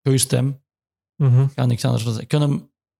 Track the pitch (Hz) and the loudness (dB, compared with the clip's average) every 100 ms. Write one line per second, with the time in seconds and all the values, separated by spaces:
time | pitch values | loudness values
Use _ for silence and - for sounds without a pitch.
0 | 139 135 - 127 131 135 _ _ _ _ | -2 0 0 -2 -2 -6 _ _ _ _
1 | _ _ 139 123 135 - 123 117 131 120 | _ _ 2 4 2 0 -2 0 -2 -2
2 | 113 113 123 151 147 - - _ _ | -4 -6 -4 0 0 -2 -8 _ _